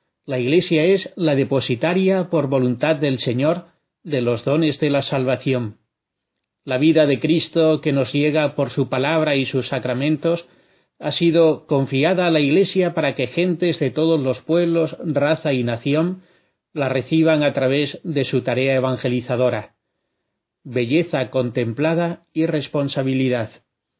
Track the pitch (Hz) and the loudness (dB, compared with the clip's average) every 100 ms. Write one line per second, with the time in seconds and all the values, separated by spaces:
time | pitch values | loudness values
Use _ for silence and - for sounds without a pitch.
0 | _ _ - 131 123 165 170 160 165 196 | _ _ -8 -4 2 2 2 2 4 2
1 | - - 160 139 131 139 - 117 156 180 | -2 -4 0 2 2 0 0 -2 0 2
2 | 185 190 180 165 139 135 127 123 147 156 | 2 0 0 0 0 0 0 0 0 0
3 | 147 127 - 120 143 175 - _ _ _ | 0 -2 -2 0 0 -2 -6 _ _ _
4 | - 139 120 113 135 147 160 135 151 143 | -6 -2 -2 -2 0 0 0 0 0 0
5 | 131 139 127 127 - 127 113 - _ _ | 0 -2 0 -2 0 -2 -4 -12 _ _
6 | _ _ _ _ _ _ - 127 156 156 | _ _ _ _ _ _ -6 0 4 4
7 | 147 131 147 165 - 165 160 156 156 139 | 4 2 2 0 0 2 2 2 0 0
8 | 123 143 147 147 147 147 131 131 127 131 | 0 0 0 2 0 -2 -4 -2 -2 0
9 | 135 160 156 139 131 135 120 135 123 127 | 0 0 2 0 0 -2 -2 -4 -4 -2
10 | 143 156 170 170 - _ _ _ _ - | 0 0 0 -2 -6 _ _ _ _ -10
11 | 151 143 170 160 160 151 - 143 135 135 | -6 0 2 4 4 2 0 0 0 0
12 | 151 185 175 160 143 160 190 185 180 165 | 2 2 2 2 2 2 2 2 0 0
13 | 147 135 120 - 185 170 180 156 135 120 | -2 -2 -4 -2 -2 0 -2 0 -2 0
14 | 160 160 131 123 - 170 170 165 156 - | 0 2 0 -4 0 0 2 0 -2 -4
15 | 175 143 143 156 151 135 120 117 143 147 | -4 0 0 0 0 -2 -2 -4 -2 0
16 | 170 185 _ _ _ _ _ 156 139 131 | 0 -4 _ _ _ _ _ -4 -2 -2
17 | 117 160 160 156 147 135 131 139 143 - | 0 2 4 4 2 0 0 0 -2 -6
18 | - 139 127 135 123 123 135 131 127 127 | -6 -4 0 -2 0 0 0 2 0 -2
19 | 127 123 120 123 127 123 - _ _ _ | -2 -2 -2 0 0 0 -8 _ _ _
20 | _ _ _ _ _ _ - 123 117 151 | _ _ _ _ _ _ -6 -4 0 0
21 | 170 147 131 131 123 123 117 117 156 165 | 0 -4 -2 -2 -2 -2 -4 -2 -2 0
22 | 170 180 _ 156 160 156 135 151 143 143 | -2 -6 _ -4 -2 -2 -4 -4 -2 -2
23 | 135 131 131 123 107 - _ _ _ _ | -2 0 0 -2 -4 -12 _ _ _ _